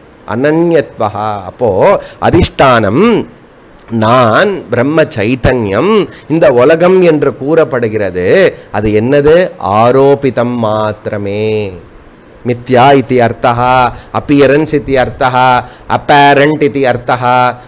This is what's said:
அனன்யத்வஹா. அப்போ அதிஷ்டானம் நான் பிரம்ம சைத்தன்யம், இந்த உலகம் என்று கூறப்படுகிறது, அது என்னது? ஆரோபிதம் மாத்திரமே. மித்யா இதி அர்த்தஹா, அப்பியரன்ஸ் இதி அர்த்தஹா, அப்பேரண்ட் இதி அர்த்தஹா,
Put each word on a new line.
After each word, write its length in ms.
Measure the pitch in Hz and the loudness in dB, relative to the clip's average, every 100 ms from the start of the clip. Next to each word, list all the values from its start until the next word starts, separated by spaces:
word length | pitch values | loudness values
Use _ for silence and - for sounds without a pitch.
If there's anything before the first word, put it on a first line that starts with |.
| - - - | -20 -20 -10
அனன்யத்வஹா. 1160 | 110 143 160 170 160 - - 107 101 107 104 | -4 -2 0 0 0 -2 -4 -6 -4 -6 -8
அப்போ 580 | 92 - 120 95 160 185 - - | -10 -4 -2 0 2 0 -4 -4
அதிஷ்டானம் 1040 | 113 156 - - 135 117 101 120 226 202 - - - - - - - | 0 0 0 0 2 2 2 0 2 0 -4 -12 -20 -20 -20 -20 -10
நான் 800 | 113 110 127 117 120 202 180 92 | -4 0 2 2 2 0 -4 -6
பிரம்ம 340 | 117 131 160 | -4 -2 0
சைத்தன்யம், 1040 | 151 - 101 127 143 127 104 98 175 214 156 - - | -2 -2 -4 -2 -2 -2 -2 -2 0 0 -2 -8 -6
இந்த 220 | 160 165 | 0 2
உலகம் 520 | 123 127 165 180 185 | 4 2 4 2 4
என்று 360 | 175 156 139 123 | 2 2 0 -4
கூறப்படுகிறது, 1200 | 135 160 143 123 113 107 98 90 92 165 175 - - | -2 0 0 -2 -4 -4 -4 -4 0 2 2 -2 -10
அது 180 | 101 107 | -6 -2
என்னது? 640 | 107 120 143 147 170 180 - 92 | 0 0 2 4 2 2 -4 -2
ஆரோபிதம் 920 | 104 117 131 139 139 135 120 120 123 | 2 2 4 2 2 -2 -2 -4 -4
மாத்திரமே. 1160 | 110 107 107 104 110 107 101 104 107 107 101 87 - - - - - - 117 | -4 -2 -4 -6 -8 -8 -6 -4 -4 -4 -6 -10 -18 -20 -20 -20 -20 -14 -8
மித்யா 440 | 101 120 120 135 | -8 -2 2 4
இதி 260 | 143 117 127 | 4 2 0
அர்த்தஹா, 720 | 117 113 131 117 123 127 123 - - | 0 0 -2 0 0 2 0 -2 -10
அப்பியரன்ஸ் 600 | 113 110 143 131 143 156 | -10 -2 2 4 2 0
இதி 220 | 147 131 131 | -4 -2 -2
அர்த்தஹா, 680 | 120 - 131 127 127 123 120 - - | -2 -2 -2 2 2 2 -2 -14 -6
அப்பேரண்ட் 720 | 117 - 143 143 139 143 151 | -6 0 2 4 4 2 0
இதி 200 | 147 127 | -2 -2
அர்த்தஹா, 720 | 131 120 120 123 123 127 123 117 | -2 -2 -4 -4 0 0 0 -4